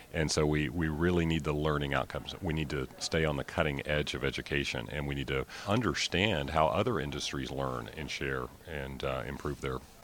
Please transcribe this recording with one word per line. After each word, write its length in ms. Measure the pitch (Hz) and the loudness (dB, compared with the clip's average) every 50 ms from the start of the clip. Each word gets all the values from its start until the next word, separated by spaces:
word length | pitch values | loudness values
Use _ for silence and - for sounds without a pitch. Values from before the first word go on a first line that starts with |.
| - - - | -14 -4 0
And 180 | 82 78 73 | 0 2 2
so 140 | - 80 78 | 4 4 4
we, 240 | 76 76 76 76 67 | 4 4 2 2 0
we 180 | 60 85 82 | 0 0 0
really 380 | 78 76 73 85 90 90 87 82 | 0 2 2 2 4 4 4 4
need 180 | 80 82 80 71 | 4 2 2 2
the 80 | 78 | 0
learning 420 | 76 76 76 78 73 73 71 69 69 | 0 2 2 2 2 2 0 0 0
outcomes. 400 | 65 62 - - 71 - - - - | 0 0 -2 -4 -6 -6 -8 -8 -4
We 120 | - 87 76 | -2 0 0
need 160 | 80 76 67 | 0 0 0
to 180 | 76 71 64 - - - | -2 -2 -4 -4 -6 -8
stay 260 | - - - 82 80 | -4 0 2 2 4
on 100 | 76 73 | 2 2
the 80 | 69 65 | 0 -4
cutting 420 | - - 90 80 78 69 67 - | -2 0 2 2 2 0 0 0
edge 280 | 76 76 76 73 - - | 0 2 2 2 0 -2
of 100 | 67 67 | -2 -2
education, 640 | 67 - - - - 78 71 71 - - 64 57 52 | -2 -2 -2 -2 -2 0 0 0 0 -2 -4 -4 -4
and 160 | 58 73 71 | -4 -2 -2
we 100 | 71 69 | -2 -2
need 120 | 69 65 | -2 -2
to 180 | 62 69 67 65 - - - - | 0 0 -2 -2 -4 -8 -6 -2
understand 840 | 90 104 123 117 92 71 - - - - 87 101 110 98 76 67 - | 0 2 2 4 2 2 0 0 2 4 4 4 4 4 2 0 2
how 160 | 78 82 78 | 4 4 4
other 340 | 78 64 90 107 127 113 80 | 6 4 2 2 2 2 0
industries 500 | 69 73 71 73 - - - 69 65 64 | 0 -2 -2 -4 -4 -4 -4 -4 -4 -4
learn 380 | 64 67 67 65 64 60 57 50 - | -4 -2 -2 -2 -2 -4 -6 -8 -8
and 120 | 80 73 64 | -8 -8 -6
share 360 | - - 73 69 67 65 62 62 - - - 87 | -6 -4 -2 -2 -2 -2 -4 -6 -10 -14 -12 -10
and, 320 | 80 71 67 67 67 64 73 | -8 -6 -6 -6 -6 -4 -4
uh, 200 | 67 65 65 53 | -2 -2 -2 -4
improve 320 | 62 69 - - 76 69 - | -4 -6 -4 -4 -4 -4 -2
their 200 | - 67 65 64 - - - - | -4 -4 -4 -6 -8 -12 -16 -4